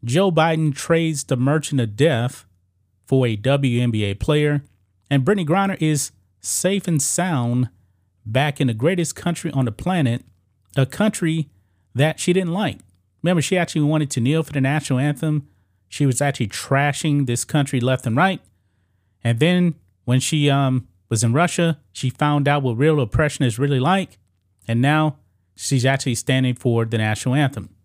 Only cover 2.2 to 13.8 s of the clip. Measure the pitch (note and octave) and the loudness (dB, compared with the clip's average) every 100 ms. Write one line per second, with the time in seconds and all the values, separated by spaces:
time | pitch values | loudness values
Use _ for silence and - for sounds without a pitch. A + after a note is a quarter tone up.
2.2 | A#2+ - _ _ _ _ _ _ _ C3+ | -2 -6 _ _ _ _ _ _ _ 0
3.2 | B2 G#2+ A2+ C#3+ C#3 A#2+ B2 A2 G#2 G2 | 2 0 0 2 2 0 0 0 -2 -4
4.2 | - D3+ D3 D3 - _ _ _ _ C#3 | 0 0 2 0 -4 _ _ _ _ 0
5.2 | C3 G#3 D#3 F3+ G3 F#3+ D#3 D3 - _ | 2 0 2 0 0 0 0 0 -4 _
6.2 | _ _ - - F#3 G3 F3+ D#3+ - - | _ _ -8 -2 0 -2 -2 -2 0 -2
7.2 | F3+ D3+ A#2+ A#2+ B2 _ _ _ _ _ | -2 0 0 0 -2 _ _ _ _ _
8.2 | - A#2 D3 C#3+ C3+ A2 C#3 F#3 E3 - | -4 0 0 0 -2 0 0 0 -4 -4
9.2 | - E3+ E3+ C#3 B2+ A2 - F#3 C3+ A#2 | -6 -4 -4 -2 -4 -4 -4 0 0 -2
10.2 | - _ _ _ _ - C3+ - G#3+ G#3+ | -8 _ _ _ _ -2 -2 0 0 0
11.2 | E3+ D#3+ C#3+ _ _ _ _ A#2 D3 D#3 | -2 -2 -4 _ _ _ _ 0 0 0
12.2 | - F3+ F3+ B2+ F#3+ - _ _ _ _ | 0 0 0 -2 -4 -6 _ _ _ _
13.2 | E3 F3+ C#3+ F3+ E3+ D#3+ | 0 0 2 0 0 0